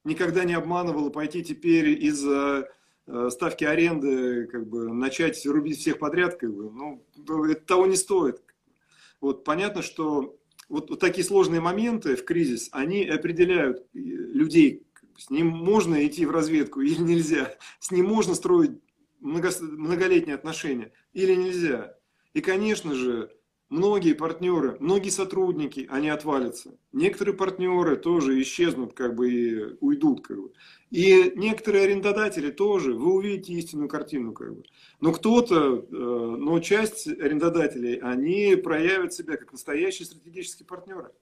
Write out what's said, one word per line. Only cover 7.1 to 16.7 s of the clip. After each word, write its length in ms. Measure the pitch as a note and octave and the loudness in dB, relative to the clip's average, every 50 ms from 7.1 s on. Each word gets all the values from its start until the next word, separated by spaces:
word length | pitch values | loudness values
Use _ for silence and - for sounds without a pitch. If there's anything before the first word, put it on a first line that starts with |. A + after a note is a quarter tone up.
| _ | _
ну, 280 | G#2 G2 D3 D#3 D#3 D#3 | -16 -10 -6 -2 0 0
это 200 | D#3 D#3 D#3 - | 0 0 -2 0
того 200 | - F#3 F#3 F#3 | 2 4 4 4
не 80 | F#3+ F#3+ | 4 4
стоит. 440 | F3+ - - G3+ F#3 E3 B2+ - - _ _ _ _ _ _ _ _ _ _ _ _ _ - _ - | 0 0 0 2 2 2 0 -2 -6 _ _ _ _ _ _ _ _ _ _ _ _ _ -20 _ -6
Вот, 220 | C#3+ C#3 C3 C3 - | -4 -4 -4 -2 -2
понятно, 360 | D3+ D3+ F3 G3 G#3 G3+ F3 D#3+ | -4 -2 -2 -2 -4 -4 -6 -8
что 540 | - - - D#3 D3+ D3 C#3+ C3 C#3+ - _ _ _ _ - - - | -8 -6 -4 -4 -2 -2 -2 -4 -6 -10 _ _ _ _ -20 -14 -8
вот, 200 | D3 D3+ - - | -8 -4 -2 -2
вот 80 | D#3+ - | 0 2
такие 260 | - F3+ F3 F#3+ F3 | 2 2 2 2 0
сложные 360 | - G3+ G3 F3+ D#3+ E3+ E3 | 2 4 4 4 4 2 0
моменты 540 | E3 F3 F#3 G#3+ A3+ A#3+ A3+ A3 - D3+ B2+ | 0 0 0 0 0 0 0 0 0 0 0
в 80 | - - | 0 0
кризис, 440 | - E3+ E3+ D#3+ C3 A#2+ A2 - - - | -2 0 0 0 0 -2 -4 -6 -8 -6
они 300 | C3+ C3+ D#3+ F#3+ G3+ F#3 | -4 -2 -2 0 0 0
определяют, 760 | D3+ D#3 D3+ E3 E3+ E3 E3 F3+ F3+ F3+ F3 C#3+ C3 B2 - - _ - | 0 -2 -2 -2 0 2 4 4 4 4 2 2 0 -2 -4 -8 _ -14
э, 40 | - | -12
людей, 840 | - B2 - - - - - G3 D#3 D#3 D#3+ E3+ D3+ B2+ - - - _ _ | -10 -10 -8 -8 -6 -2 0 2 2 4 8 8 8 8 6 0 -10 _ _
как 160 | _ _ _ | _ _ _
бы, 80 | _ - | _ -18
с 80 | - - | -10 -4
ним 160 | C3+ D#3 E3+ E3 | 0 0 2 0
можно 560 | E3 E3 E3 F#3 G#3+ G#3+ F3+ E3 D#3+ D3 D3 | 0 0 2 4 4 4 4 4 2 2 2
идти 180 | D3 - F3 E3 | 0 0 0 -2
в 60 | C#3+ | 0
разведку 500 | D#3 E3 D3+ D#3 D#3+ D3+ C#3 - | 0 0 0 2 2 0 0 -2